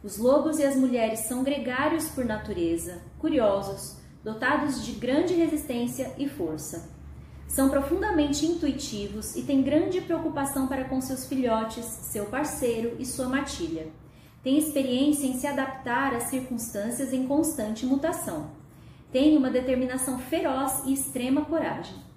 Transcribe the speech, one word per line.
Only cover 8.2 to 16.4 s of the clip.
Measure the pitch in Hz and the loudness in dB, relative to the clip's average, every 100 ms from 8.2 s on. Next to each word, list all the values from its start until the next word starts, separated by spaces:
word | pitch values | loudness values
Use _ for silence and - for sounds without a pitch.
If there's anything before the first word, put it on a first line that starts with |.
| 294 285 320 | 2 2 0
intuitivos | 339 294 - - 208 202 208 208 339 | 2 0 -2 -4 -6 -6 -8 -8 -8
e | |
têm | 330 269 | 0 2
grande | 269 302 370 370 | 4 4 2 0
preocupação | - 330 320 285 269 277 262 | 0 -2 -2 -2 -2 0 0
para | 269 | -2
com | 254 262 | -2 -4
seus | 254 254 - | -2 -6 -4
filhotes, | 262 247 226 220 - 226 | 0 2 2 0 -6 -10
seu | - - 214 208 | -10 -8 -6 -4
parceiro | 254 302 - 240 226 233 - | -4 -4 -2 0 0 -2 -4
e | 262 | -8
sua | - 254 | -4 -2
matilha. | 269 285 - 156 160 160 - - - - - | -2 -2 -4 -4 -4 -8 -14 -20 -20 -20 -8
Têm | 262 285 | 2 2
experiência | 311 277 254 247 294 294 262 | 4 0 2 4 4 4 2
em | |
se | 247 285 | 0 -2
adaptar | 277 262 - 247 240 277 | -2 -2 -4 -2 0 0
às | 240 | 0
circunstâncias | - 262 | -2 -4